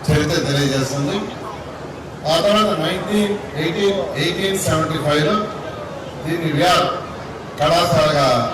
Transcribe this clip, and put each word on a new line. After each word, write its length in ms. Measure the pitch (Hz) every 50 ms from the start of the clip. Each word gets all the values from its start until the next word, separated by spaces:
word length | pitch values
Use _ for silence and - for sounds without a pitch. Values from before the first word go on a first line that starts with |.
| -
చరిత్ర 300 | - 151 147 151 151 170 165 -
తెలియజేస్తుంది. 680 | 139 143 143 143 135 131 135 131 - - 143 143 147 190 208 214 - - - - - - - - - - - - - - - - - - - - 151
ఆ 40 | 160 165 208
తర్వాత 260 | 202 208 214 214 202 - 160 160
నైన్టీన్ 480 | 175 185 190 - - 214 208 208 202 208 - - - - 147 160
ఎయిటీన్, 360 | 170 175 196 202 196 196 190 170 - 135 135 156
ఎయిటీన్ 400 | 170 180 180 196 196 190 - -
సెవెంటీ 300 | 170 160 156 156 156 156 147 139
ఫైవ్లో 300 | 147 147 151 156 - - - - - - - - - - - - - - - - - - - -
దీన్ని 260 | 156 165 170 165 156 143
విఆర్ 320 | 143 175 180 170 - - - - - - - - - - - - - - - - -
కళాశాలగా 720 | 147 165 - 175 170 - 170 160 151 151 151 143 139 127 123 117 117 -